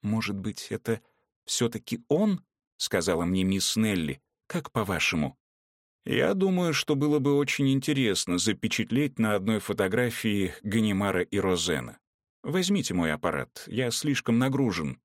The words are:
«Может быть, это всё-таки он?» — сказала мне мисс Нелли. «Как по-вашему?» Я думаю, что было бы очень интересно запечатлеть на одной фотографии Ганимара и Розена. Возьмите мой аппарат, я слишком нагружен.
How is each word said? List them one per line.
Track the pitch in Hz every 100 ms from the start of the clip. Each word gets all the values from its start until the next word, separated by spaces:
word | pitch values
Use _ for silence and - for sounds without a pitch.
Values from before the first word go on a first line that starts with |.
«Может | 104 110 110 101
быть, | 95 104 -
это | 110 - 110 _ _ _ _ -
всё-таки | - 120 110 - 117 -
он?» — | 156 214 190 _ _ _ _
сказала | - 95 87 85 90
мне | 95
мисс | 95 98 - -
Нелли. | 110 98 78 71 _ _ _
«Как | 175 160
по-вашему?» | - 101 87 - 82 71 - _ _ _ _ _ _ -
Я | 220 -
думаю, | 196 190 185 175
что | 143 - 143
было | 147 147
бы | 135 143
очень | 143 - 139
интересно | 135 135 147 123 92 - 87
запечатлеть | 101 98 107 - 113 120 147 -
на | 113 104
одной | 98 110
фотографии | - 101 95 110 123 110 113 101 95 -
Ганимара | 104 107 107 98 101 92
и | 90 101
Розена. | 95 90 82 76 60 53 _ _ _ _
Возьмите | - 170 180 202 - 90
мой | 80
аппарат, | 76 87 71 64 - -
я | 110 127
слишком | 117 151 135 - 117
нагружен. | 131 135 131 85 73 64